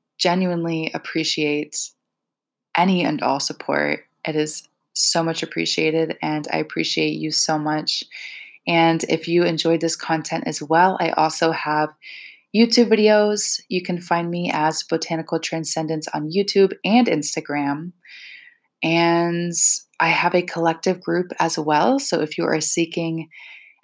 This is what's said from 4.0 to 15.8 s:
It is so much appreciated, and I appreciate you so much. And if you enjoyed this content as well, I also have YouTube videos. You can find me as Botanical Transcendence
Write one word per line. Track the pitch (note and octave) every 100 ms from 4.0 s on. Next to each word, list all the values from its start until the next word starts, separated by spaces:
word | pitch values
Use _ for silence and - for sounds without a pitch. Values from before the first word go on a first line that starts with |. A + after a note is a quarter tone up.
| - _
It | -
is | D3+ D3+ - - _ _
so | - - E3+
much | E3 E3
appreciated, | - E3 E3 - D#3+ D#3+ D#3+ -
and | D#3 D3+ D3+
I | D#3+
appreciate | D#3 - D#3 - D#3 D#3
you | D#3
so | D3+ - D#3
much. | D3+ D#3 D3+ - - - - - - - -
And | E3+ E3 E3
if | - E3 E3+
you | E3+
enjoyed | E3+ E3 E3 E3
this | E3 -
content | - D#3+ C#3+ E3 -
as | D3
well, | D3 D#3+ F#3 F#3
I | E3+
also | - D#3 - E3
have | D#3+ D3+ D3+ D#3 - - - - - _
YouTube | G3+ A#3 A#3 A3
videos. | G#3+ G#3+ G#3+ G#3 G#3 - - -
You | F3+
can | F3+ F3
find | - E3+ E3+
me | F3 F3
as | D#3 D#3 D#3
Botanical | - E3 D#3+ D#3+ D#3+ E3
Transcendence | E3 D#3+ D#3 -